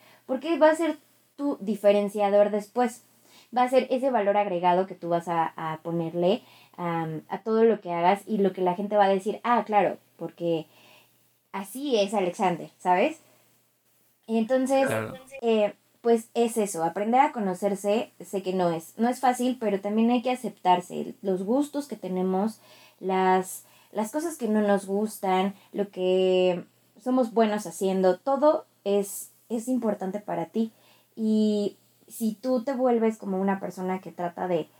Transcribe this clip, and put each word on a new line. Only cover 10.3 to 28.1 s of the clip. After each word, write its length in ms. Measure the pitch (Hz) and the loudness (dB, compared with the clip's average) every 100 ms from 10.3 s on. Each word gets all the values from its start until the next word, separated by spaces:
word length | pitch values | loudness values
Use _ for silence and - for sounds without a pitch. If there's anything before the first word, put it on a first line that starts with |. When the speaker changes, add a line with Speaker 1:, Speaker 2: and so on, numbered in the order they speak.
| - 170 165 156 _ - - _ _ _ _ _ | -6 -2 -2 -4 _ -20 -20 _ _ _ _ _
Speaker 1:
así 440 | 196 202 254 285 220 | -12 -10 -8 -2 0
es 160 | 196 | 2
Alexander", 560 | 214 180 175 185 160 156 _ | 0 -2 0 0 0 -6 _
¿sabes? 400 | 185 180 294 320 _ _ _ _ _ _ _ _ _ _ - | 2 4 2 -2 _ _ _ _ _ _ _ _ _ _ -4
Entonces, 640 | 226 220 262 262 269 269 | -2 2 0 2 2 2
Speaker 2:
Claro. 260 | 226 110 107 - - | 0 -4 -10 -18 -6
Speaker 1:
eh, 320 | 233 220 208 - _ _ | 0 2 0 -4 _ _
pues 280 | 233 226 - | 2 2 0
es 220 | 233 233 233 | -2 0 0
eso, 280 | 202 165 | -2 -2
aprender 360 | 170 196 208 254 | -4 -2 0 2
a 120 | 302 | 2
conocerse, 800 | 247 196 180 202 196 202 214 - - | 0 -4 -2 -2 -2 -2 -2 -4 -14
sé 220 | 175 196 | -10 -8
que 100 | 185 | -4
no 180 | 185 175 | 0 0
es, 240 | 165 - - | -2 -8 -4
no 120 | 233 | -2
es 120 | 254 | 0
fácil, 360 | 254 247 247 247 | -2 0 -2 -2
pero 200 | 214 196 | -2 -2
también 300 | 202 214 226 | -2 0 2
hay 120 | 247 | 2
que 80 | 247 | 0
aceptarse, 840 | 247 208 - 180 175 175 151 156 - | -4 -6 -2 2 2 0 -8 -8 -8
los 200 | 196 185 | -4 -2
gustos 440 | 196 262 294 285 285 | 0 0 -2 -6 -10
que 80 | 208 | -10
tenemos, 640 | 226 185 185 185 220 - - - - - | -6 -4 0 0 -2 -4 -20 -20 -20 -12
las, 640 | 190 185 185 185 185 - - _ _ | -4 0 2 2 0 -10 -18 _ _
las 180 | 202 214 | -6 -4
cosas 240 | 302 330 - | -4 -6 -6
que 120 | 226 | -2
no 140 | 214 | 0
nos 240 | 208 202 190 | 2 0 0
gustan, 680 | 196 214 - 190 185 196 196 _ | -4 -4 -4 0 0 0 -4 _
lo 180 | 208 202 | -6 -6
que 760 | 185 185 185 185 185 180 175 - _ _ _ | -2 0 2 4 4 2 0 -6 _ _ _
somos 300 | 254 262 226 | -2 0 2
buenos 320 | 226 220 208 180 | 2 2 0 -6
haciendo, 520 | - 190 190 185 | -4 -2 2 2